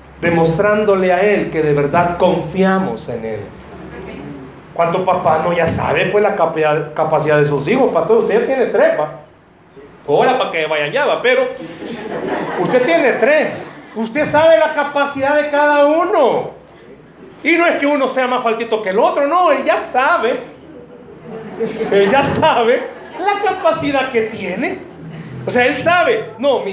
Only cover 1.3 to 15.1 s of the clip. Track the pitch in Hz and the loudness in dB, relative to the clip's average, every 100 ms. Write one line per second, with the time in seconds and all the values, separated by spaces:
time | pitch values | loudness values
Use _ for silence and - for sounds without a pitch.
1.3 | 190 - 165 151 143 143 170 175 175 180 | 2 0 0 0 2 2 2 0 2 2
2.3 | 170 - 185 190 190 131 110 - 117 110 | 2 -2 0 2 2 -2 -6 -8 -8 -6
3.3 | 107 95 - - - - - - - 143 | -8 -10 -16 -20 -18 -16 -16 -14 -14 -14
4.3 | 139 131 - - - 170 185 185 170 165 | -14 -16 -20 -8 -2 0 0 0 0 2
5.3 | 160 175 170 160 - 120 147 185 208 208 | 0 0 0 0 0 0 0 0 2 2
6.3 | - 165 160 151 151 151 - 156 151 151 | 2 0 0 0 0 -2 -4 0 0 2
7.3 | 151 147 143 160 254 247 - - 220 151 | 2 2 0 0 2 2 2 2 2 4
8.3 | 208 247 269 214 214 277 - 151 - - | 0 0 0 0 2 2 2 -4 -8 -20
9.3 | - _ _ _ - - - - 156 254 | -20 _ _ _ -20 -20 -12 0 2 4
10.3 | 254 185 170 156 156 147 226 269 156 240 | 2 -2 -2 -2 -2 -2 0 0 0 2
11.3 | 254 254 - 160 - 220 233 - 170 - | 2 0 -4 -12 -12 -12 -10 -10 -8 -6
12.3 | - - - - 247 254 330 277 - 226 | -6 -6 -4 0 2 2 2 2 2 2
13.3 | 302 254 - - - - 214 226 285 294 | 2 0 -4 -12 -16 -12 -8 -6 -2 0
14.3 | 294 320 320 311 302 277 285 277 | 4 6 6 4 0 -2 -2 -2